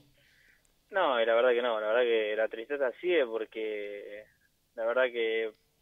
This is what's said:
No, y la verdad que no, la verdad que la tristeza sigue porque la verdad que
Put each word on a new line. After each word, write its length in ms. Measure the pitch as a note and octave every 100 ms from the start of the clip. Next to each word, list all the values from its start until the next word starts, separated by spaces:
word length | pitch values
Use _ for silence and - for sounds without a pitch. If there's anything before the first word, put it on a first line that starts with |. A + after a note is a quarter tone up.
| _ _ _ _ _ _ _ _ _
No, 320 | G3+ E3+ B2
y 40 | A2+
la 80 |
verdad 160 | A2+ B2+
que 120 | A#2+
no, 160 | B2 A2
la 60 | G#2+
verdad 140 | A#2
que 320 | B2 A2+ G#2+
la 140 | G#2+ A2
tristeza 420 | A2+ A2 C#3+ C3+ -
sigue 240 | F3 F3 B2+
porque 1000 | A2+ G#2+ A2 A2 G#2+ G#2 G2+ G#2 G#2 G#2+ _ _ _ _
la 120 | - A2+
verdad 180 | A#2+ B2+
que 400 | A#2+ A2+ A2+ A2+ G#2+ _ _